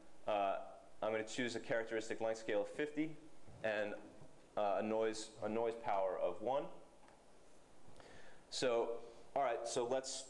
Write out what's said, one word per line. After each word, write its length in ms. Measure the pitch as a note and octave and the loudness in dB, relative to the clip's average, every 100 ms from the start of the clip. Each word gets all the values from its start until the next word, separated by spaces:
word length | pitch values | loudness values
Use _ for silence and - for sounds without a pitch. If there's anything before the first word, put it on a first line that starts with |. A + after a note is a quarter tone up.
| - - - | -12 -6 2
Uh, 300 | G#2 G2 F#2+ - - - - | 4 4 2 -2 -12 -14 -2
I'm 100 | G#2+ | 0
gonna 120 | A2 | 2
choose 300 | A2 - B2 A2+ | 0 -2 0 -2
a 40 | |
characteristic 640 | - A#2+ A2+ A2+ - G#2 | 0 0 2 0 -2 0
length 160 | A2+ A2+ | 0 0
scale 220 | - G#2 | 2 2
of 60 | G2+ | 2
fifty 420 | - D3+ D3 D#3 D#3 - - - - | 0 -2 0 -2 -4 -10 -10 -10 -4
and, 300 | A2 G#2+ G#2 G2+ - - - - - - | 0 2 0 -4 -10 -14 -14 -16 -6 2
uh, 200 | G#2 F#2+ | 4 4
a 40 | |
noise, 460 | G#2+ A2 A2 G#2+ - - | 4 4 4 2 -4 -4
a 60 | G#2 | 0
noise 260 | A2 A#2 | 2 2
power 440 | A2 - G2+ F#2+ E2+ | 0 2 2 4 2
of 220 | - F2+ | 2 2
one. 240 | G#2+ C#3 E3+ - - - - - - - - - - - - - - - - - - | 0 0 -2 -6 -14 -18 -20 -20 -20 -20 -18 -20 -18 -14 -12 -12 -12 -10 -10 -10 -8
So, 440 | - C3 A#2 - - - - - C#3 | 0 4 4 4 0 -6 -12 -2 2
all 60 | |
right, 240 | C3 A#2 - | 2 2 0
so 200 | C3 A#2+ | 2 4
let's, 340 | C3 C3 - - | 2 0 -4 -4